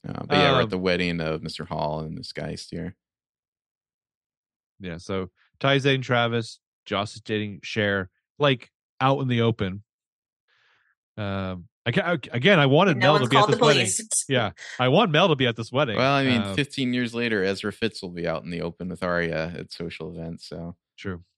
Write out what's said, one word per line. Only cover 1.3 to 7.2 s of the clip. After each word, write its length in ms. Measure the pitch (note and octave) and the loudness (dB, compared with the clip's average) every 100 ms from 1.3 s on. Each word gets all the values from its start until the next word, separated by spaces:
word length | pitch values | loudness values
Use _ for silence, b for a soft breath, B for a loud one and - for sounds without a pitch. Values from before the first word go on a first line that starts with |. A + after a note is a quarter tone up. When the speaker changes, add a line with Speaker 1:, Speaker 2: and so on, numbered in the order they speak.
| D#2+ | -4
Speaker 1:
Mister 200 | D#2+ - | -6 -10
Hall 360 | D#2 D#2+ D#2 D#2 | -8 -4 -4 -4
and 160 | D#2 D#2+ | -6 -10
Miss 180 | - | -12
Geist 380 | - D#2 D#2+ - | -10 -8 -10 -10
here. 240 | F2 E2+ - _ _ _ _ _ _ _ _ _ _ _ _ _ _ _ _ _ _ | -10 -10 -12 _ _ _ _ _ _ _ _ _ _ _ _ _ _ _ _ _ _
Speaker 2:
Yeah, 180 | F#2+ E2 | -12 -12
so 320 | - F#2+ F#2 _ _ _ | -6 -6 -6 _ _ _
Ty's 240 | C#3 C#3 | 2 2
dating 180 | C3+ C3+ | 2 0
Travis, 580 | B2 A#2+ A#2 A#2 A2+ - _ _ - | 2 2 2 0 -4 -14 _ _ -4
Joss 260 | G2 G#2 | -4 -4
is 80 | A2+ | -8